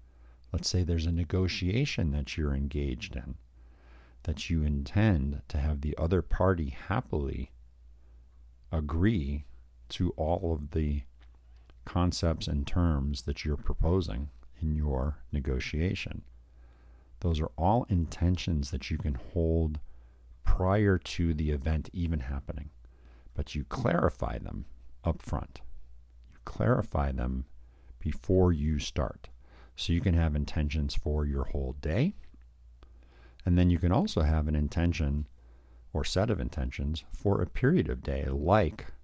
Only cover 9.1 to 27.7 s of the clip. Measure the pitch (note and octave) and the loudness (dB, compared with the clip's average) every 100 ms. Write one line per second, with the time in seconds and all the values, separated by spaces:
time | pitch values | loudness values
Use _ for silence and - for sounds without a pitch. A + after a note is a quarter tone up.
9.1 | A2 C#2 C#2+ - - - - - - F2+ | 4 0 -4 -6 -18 -20 -20 -14 -2 -2
10.1 | - D#2 F2+ F2+ D#2 D2 E2 D2+ D2 - | 0 0 0 0 -2 -2 -2 0 0 -4
11.1 | - - - - - - - - F2+ F2 | -16 -20 -20 -20 -20 -20 -18 -4 0 2
12.1 | - E2+ D#2 - D2+ C#2 F#2 E2+ D2 C#2 | 2 0 0 -2 -2 0 2 4 2 0
13.1 | C#2+ - C#2+ D2+ C#2+ - - D#2+ F#2+ E2+ | -4 -4 -4 -2 -2 0 2 2 2 0
14.1 | A#1+ C#2+ - - - D#2+ D2+ D2 C2 C#2 | -4 -6 -10 -20 -6 -2 0 0 0 -2
15.1 | - - D2+ C2+ C2 - D2+ F2+ G2+ - | -4 -4 -4 -2 -2 -2 -2 0 -2 -6
16.1 | - - - - - - - - - - | -10 -12 -20 -20 -20 -20 -20 -20 -20 -20
17.1 | - F2 D#2+ D#2+ - E2+ A#2+ - F#2 D#2 | -4 -2 0 -2 0 2 2 2 0 0
18.1 | - E2+ F2+ - D#2 C#2+ - - D#2 D#2 | 0 2 2 0 -2 -2 -6 -4 -4 -2
19.1 | C#2 - E2+ E2 E2 D#2+ D2+ - - - | -4 -4 0 2 4 2 -2 -8 -14 -20
20.1 | - - - - - F#2 G#2 G2+ F#2 - | -20 -20 -2 4 4 6 4 6 4 0
21.1 | - E2+ D#2 D2+ D2 D2 D#2+ C#2 F#2 E2+ | 0 0 2 0 0 0 0 -2 -4 -2
22.1 | D#2+ B1+ C2+ - C#2+ - - - - - | 0 -2 -6 -6 -10 -10 -14 -20 -20 -20
23.1 | - - - D2+ D2 C#2 - - - - | -20 -16 -8 -6 -4 -6 -2 0 2 0
24.1 | - - - - G1+ - - - - F2 | 0 -4 -4 -8 -10 -10 -14 -16 -6 -2
25.1 | D#2+ - - - - - - - - - | -2 -2 -4 -4 -10 -12 -10 -12 -16 -20
26.1 | - - - - - G#2+ B2 - - C#2 | -20 -20 -18 -14 0 2 4 2 -2 -2
27.1 | C2 B1+ B1+ - - - | 0 -2 -4 -6 -12 -20